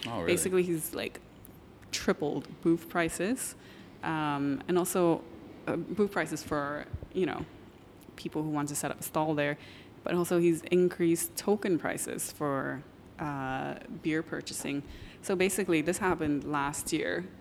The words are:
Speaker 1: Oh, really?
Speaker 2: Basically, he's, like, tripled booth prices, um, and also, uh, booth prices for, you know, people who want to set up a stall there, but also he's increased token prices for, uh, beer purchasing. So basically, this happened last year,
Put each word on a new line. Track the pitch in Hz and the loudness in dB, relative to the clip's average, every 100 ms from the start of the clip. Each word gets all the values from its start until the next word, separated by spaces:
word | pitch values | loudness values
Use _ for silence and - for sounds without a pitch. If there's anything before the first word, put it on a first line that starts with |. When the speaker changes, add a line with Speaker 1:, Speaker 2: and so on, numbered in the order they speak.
| - | -6
Speaker 1:
Oh, | 208 | -2
really? | 170 | 2
Speaker 2:
Basically, | 175 185 185 | 2 4 4
he's, | 180 165 - | 4 0 -2
like, | - - - - - - - - - - | -6 -6 -8 -18 -20 -20 -20 -20 -20 -8
tripled | - - 190 147 147 - - | -2 0 2 0 -2 -6 0
booth | 170 170 - | 2 2 2
prices, | 180 165 - 180 262 - - - - - - | 0 0 0 -2 -2 -4 -10 -18 -20 -20 -8
um, | - 160 151 143 143 135 - | -2 0 0 0 0 0 2
and | 180 | 2
also, | 185 190 170 160 - - - - - | 4 4 4 4 0 -16 -16 -10 -2
uh, | 165 | -2
booth | 170 185 202 | 0 2 2
prices | 196 156 156 | 2 -2 -4
for, | - 151 143 147 - - - | -2 -2 -2 -4 -6 -10 -6
you | 180 170 | 0 0
know, | - - - - - - - - - | 0 -8 -12 -20 -20 -20 -20 -20 -12
people | 165 156 | -6 -4
who | 156 | -2
want | 147 143 | 0 -2
to | |
set | 143 147 | -2 -4
up | - | -4
a | |
stall | - 160 156 | -2 0 2
there, | 151 143 147 - - - - | 2 2 -2 -8 -18 -20 -6
but | - | 0
also | 175 170 175 | 2 4 4
he's | 170 165 - | 6 4 4
increased | 180 180 - 170 170 - - | 6 6 4 2 2 0 -2
token | - 208 214 160 | 0 2 2 2
prices | - - - - - | 0 -2 -4 -4 -6
for, | - 147 135 139 135 - - - - | -4 -2 0 -2 -6 -10 -20 -16 -8
uh, | 156 143 131 131 143 - - 160 | -4 -4 -4 -4 -4 -6 -10 -6
beer | 160 156 | 0 0
purchasing. | 165 151 - - 151 143 - - - - | 0 -6 -6 -6 -4 -4 -6 -12 -16 -8
So | - | -2
basically, | 190 185 202 180 165 | 2 2 2 2 4
this | 156 180 | 4 2
happened | 190 165 151 143 | 2 2 2 0
last | 135 151 139 151 - | 0 0 0 -2 -2
year, | 156 - 123 185 - | 0 0 -2 -4 -6